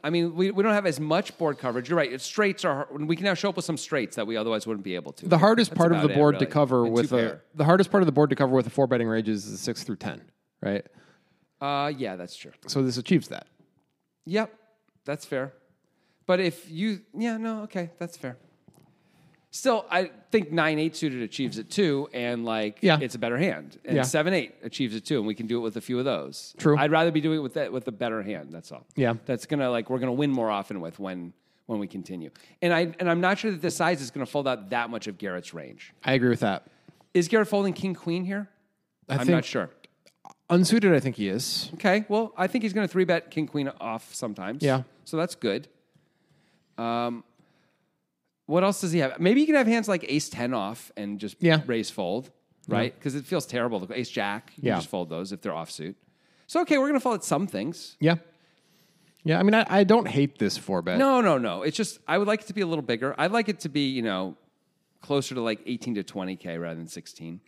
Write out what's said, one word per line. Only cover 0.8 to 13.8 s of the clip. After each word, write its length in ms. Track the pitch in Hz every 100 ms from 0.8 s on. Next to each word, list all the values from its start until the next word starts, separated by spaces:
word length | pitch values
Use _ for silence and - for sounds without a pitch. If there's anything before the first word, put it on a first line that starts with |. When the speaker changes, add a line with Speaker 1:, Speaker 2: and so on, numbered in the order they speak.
| 190
Speaker 1:
as 140 | 135
much 360 | 151 170 202 -
board 200 | 160 135
coverage. 280 | 127 120 120
You're 80 | 170
right. 140 | 139
It's 140 | 131 -
straights 400 | - 202 180 180
are, 240 | 139 139
we 240 | 143 151 165
can 80 |
now 120 | 202 175
show 120 | 202
up 60 | 180
with 80 | 170
some 120 | 156
straights 400 | - 147 110 -
that 100 | 104
we 80 | 113
otherwise 320 | 113 110 113
wouldn't 160 | 107
be 120 | 95 87
able 180 | 71
to. 140 | - 180
Speaker 2:
The 100 | 165
hardest 340 | 202 226 220
Speaker 1:
That's 60 | -
Speaker 2:
part 140 | 170
of 60 | 165
Speaker 1:
about 80 | 151
Speaker 2:
the 40 |
Speaker 1:
it, 40 | 147
Speaker 2:
board 180 | 147 143
to 40 | 131
Speaker 1:
really. 60 |
Speaker 2:
cover 320 | 147 139 127 117
Speaker 1:
And 80 |
Speaker 2:
with 160 | 117 113
Speaker 1:
two 80 | 123
Speaker 2:
a, 20 |
Speaker 1:
pair. 240 | 110 - _ -
Speaker 2:
the 80 | 151
hardest 240 | 185 185
part 140 | 202
of 20 | 170
the 60 |
board 200 | 135 151
to 40 | 139
cover 180 | 135
with 140 | 131 123
a 40 |
four 140 | - 131
betting 220 | 123 113
range 220 | 113 110
is 200 | 104 104
the 80 | 98
six 260 | - 113
through 120 | - 101
ten, 260 | 104 - - _ _ -
right? 240 | 98 101 - _ _ _ _ _ _ -
Speaker 1:
Uh, 300 | 143 143 143 135
yeah, 200 | 113 92
that's 180 | 87 -
true. 160 | - - -
Speaker 2:
So 160 | 139
this 140 | 131 120
achieves 320 | - 175 -
that. 180 | 50 - _ _ _